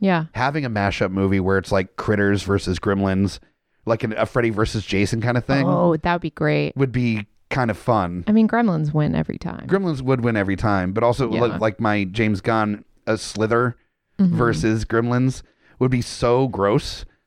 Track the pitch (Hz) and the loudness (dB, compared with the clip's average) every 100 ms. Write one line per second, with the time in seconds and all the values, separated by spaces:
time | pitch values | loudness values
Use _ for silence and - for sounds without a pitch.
0 | 196 170 160 - 131 151 131 107 98 - | 0 0 -2 -4 -2 -2 -4 0 0 0
1 | 98 95 98 98 92 98 - 98 92 - | -2 2 2 2 2 0 2 0 -2 -4
2 | - 104 101 101 92 98 - 87 104 98 | -2 2 2 0 0 0 0 -2 0 0
3 | 98 95 98 - - _ _ _ 113 113 | 0 0 -2 -4 -16 _ _ _ -2 -2
4 | 113 107 110 131 117 104 110 110 - 98 | -2 -2 -2 0 0 0 -2 -2 -4 -2
5 | 101 117 120 120 117 139 170 175 175 160 | 0 0 -2 -2 0 0 2 2 2 2
6 | 175 175 160 - 151 147 147 131 139 123 | 0 -2 -4 -4 0 0 -2 0 0 0
7 | 120 110 104 _ - 135 120 98 - 110 | 0 -2 -6 _ -6 -2 0 0 0 2
8 | 87 90 139 220 220 233 226 160 151 151 | 0 -2 2 4 4 2 0 0 0 0
9 | 147 156 156 - - - - 196 185 135 | 0 0 -4 -6 -10 -12 -2 -2 0 -2
10 | 131 131 117 110 98 92 110 98 92 107 | 0 0 2 0 0 0 0 0 0 0
11 | 117 123 120 110 117 98 110 - 107 104 | 0 2 -2 0 0 0 -2 0 0 0
12 | 92 101 107 98 117 110 104 104 - _ | -2 0 0 0 0 0 0 -4 -12 _
13 | - 110 - 104 107 117 123 - _ _ | -4 -4 -4 -4 0 2 0 -2 _ _
14 | _ - 185 165 120 110 113 110 107 113 | _ 0 2 4 2 2 2 0 0 0
15 | 120 123 131 - - _ _ - 131 127 | 2 2 0 -2 -10 _ _ -2 0 0
16 | - - 120 123 135 98 101 131 - - | -2 -2 2 2 2 2 2 2 0 -8
17 | - _ | -14 _